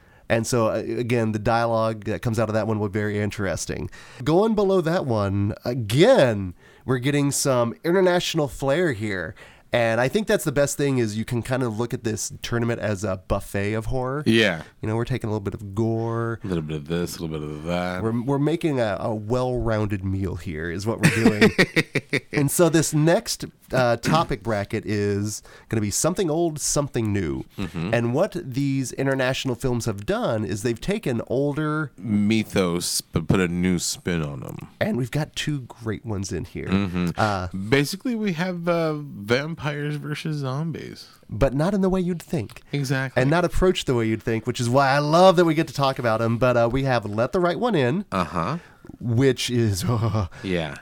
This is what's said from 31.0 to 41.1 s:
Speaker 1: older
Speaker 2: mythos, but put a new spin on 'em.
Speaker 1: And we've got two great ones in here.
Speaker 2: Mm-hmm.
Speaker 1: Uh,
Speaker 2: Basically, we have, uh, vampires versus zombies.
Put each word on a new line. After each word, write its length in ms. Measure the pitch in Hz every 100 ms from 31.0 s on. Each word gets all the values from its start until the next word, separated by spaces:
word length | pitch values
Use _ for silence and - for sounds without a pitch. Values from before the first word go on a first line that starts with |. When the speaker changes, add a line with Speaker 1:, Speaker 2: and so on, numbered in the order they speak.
| - 117 -
Speaker 1:
older 640 | 123 143 147 151 151 151 -
Speaker 2:
mythos, 1000 | 117 104 104 110 107 107 90 85 - -
but 260 | - 90 80
put 120 | 101
a 80 | 90
new 300 | 87 90 87
spin 440 | - - - 85
on 200 | 76 67
'em. 240 | 50 50 - -
Speaker 1:
And 160 | - 214
we've 140 | 120
got 240 | 147 156 -
two 240 | - 147
great 420 | 120 - 110 104 -
ones 260 | 101 95
in 120 | 87
here. 220 | 87 85 71
Speaker 2:
Mm-hmm. 420 | 92 98 90 87 -
Speaker 1:
Uh, 320 | 107 98 90
Speaker 2:
Basically, 640 | 95 101 135 143 190 262
we 180 | 233 214
have, 320 | 156 185 180 170
uh, 260 | 170 165
vampires 1000 | 151 147 120 101 123 151 165 151 147 147 147
versus 420 | 143 147 160 151
zombies. 680 | 135 135 165 107 120 - -